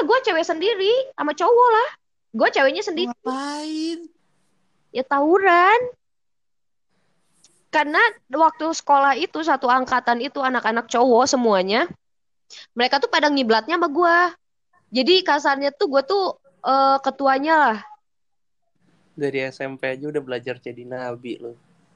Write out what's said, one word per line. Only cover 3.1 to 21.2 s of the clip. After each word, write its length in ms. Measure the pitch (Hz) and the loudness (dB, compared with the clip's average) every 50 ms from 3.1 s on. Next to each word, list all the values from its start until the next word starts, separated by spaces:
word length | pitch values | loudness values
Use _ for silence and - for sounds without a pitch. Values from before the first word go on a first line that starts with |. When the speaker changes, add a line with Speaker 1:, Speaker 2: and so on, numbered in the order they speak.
| 240 | -8
Speaker 2:
Ngapain? 840 | - - 262 262 269 277 285 294 302 302 311 311 311 320 330 339 330 339 320 _ _ _ _ _ _ _ _ _ _ _ _ _ _ _ _ | -8 -10 -8 -8 -6 -8 -8 -8 -8 -8 -8 -8 -6 -6 -6 -8 -8 -12 -18 _ _ _ _ _ _ _ _ _ _ _ _ _ _ _ _
Speaker 1:
Ya 160 | - - 175 | -8 -8 -6
tawuran. 760 | - - 277 285 311 349 392 381 381 339 349 359 381 427 480 508 494 - _ _ _ _ _ _ _ _ _ _ _ _ _ _ _ _ _ _ _ _ _ _ _ _ _ _ _ _ _ _ _ _ _ _ _ | -2 -2 0 2 2 2 2 4 4 4 4 4 4 4 2 0 -4 -8 _ _ _ _ _ _ _ _ _ _ _ _ _ _ _ _ _ _ _ _ _ _ _ _ _ _ _ _ _ _ _ _ _ _ _
Karena 300 | - 311 294 294 311 359 453 453 427 - _ _ | -2 -2 -2 0 2 2 2 2 0 -4 _ _
waktu 420 | 254 302 320 311 311 - 311 320 320 | 0 2 2 2 2 0 -4 -6 -6
sekolah 400 | - - - 285 277 277 277 262 | -4 0 2 2 4 4 2 2
itu, 220 | 240 320 - - 311 | 0 -4 -6 -6 -6
satu 280 | 320 330 285 262 - 247 | -2 -2 -2 0 0 0
angkatan 500 | 247 262 254 254 254 247 240 240 240 240 | 0 0 0 -2 -2 -2 0 0 -2 -2
itu 240 | 247 285 - 285 | -2 -6 -6 -6
anak-anak 460 | 269 262 254 240 - 220 226 233 226 - | -4 -4 -4 -2 -2 -2 -2 -2 -4 -2
cowok 400 | - 233 240 262 233 226 254 285 | 0 2 2 4 4 4 4 2
semuanya, 580 | - 254 240 226 202 185 185 190 208 247 339 349 - - _ _ _ _ _ _ _ _ _ _ - - - - _ | 0 0 2 2 2 2 0 0 0 -2 -2 -4 -6 -12 _ _ _ _ _ _ _ _ _ _ -20 -20 -20 -12 _
mereka 240 | 233 240 254 262 277 | -4 -2 0 0 0
tuh 80 | - | 0
pada 240 | 453 - 320 294 302 | 0 0 0 2 2
ngiblatnya 480 | 285 277 254 220 220 220 220 302 339 349 | 2 2 2 2 2 2 0 0 -2 -2
sama 80 | 349 | -2
gua. 480 | 330 269 311 359 339 339 349 359 349 339 - _ _ _ _ _ _ _ _ _ _ | -2 0 2 2 4 4 4 2 0 -2 -8 _ _ _ _ _ _ _ _ _ _
Jadi 320 | 202 254 262 277 370 381 | -4 -2 2 2 2 2
kasarnya 500 | 370 - 277 - - 302 277 277 277 285 | 2 2 0 0 0 0 -2 0 -2 -4
tuh 200 | 277 - - 311 | -2 -2 -2 0
gua 100 | 262 277 | 0 0
tuh, 320 | 269 - 392 403 381 - - - _ _ _ _ - | 0 0 0 0 0 -2 -4 -8 _ _ _ _ -2
eh, 340 | 247 269 269 269 269 269 269 269 | 0 2 2 4 4 2 2 0
ketuanya 500 | 269 262 - 277 269 269 269 285 311 320 311 | -4 -4 0 0 0 2 2 2 2 2 4
lah. 200 | 285 247 214 208 - - - - _ _ _ _ _ _ _ _ _ _ _ _ _ _ _ _ _ _ _ _ _ _ | 4 2 2 -2 -6 -14 -20 -20 _ _ _ _ _ _ _ _ _ _ _ _ _ _ _ _ _ _ _ _ _ _
Speaker 3:
Dari 320 | _ 156 143 139 135 135 131 | _ -6 -6 -4 -4 -4 -6
S 160 | 131 127 - | -6 -8 -8
M 160 | 139 135 135 | -10 -10 -8
P 80 | 131 - | -6 -6
aja 240 | 131 131 131 143 147 | -6 -6 -6 -8 -8
udah 160 | 151 147 135 | -6 -6 -6
belajar 320 | 127 123 120 120 127 123 | -6 -8 -8 -8 -8 -10
jadi 240 | 127 _ 127 120 120 | -10 _ -14 -14 -14
nabi 560 | 120 123 127 127 127 123 120 120 | -14 -12 -12 -10 -8 -10 -10 -10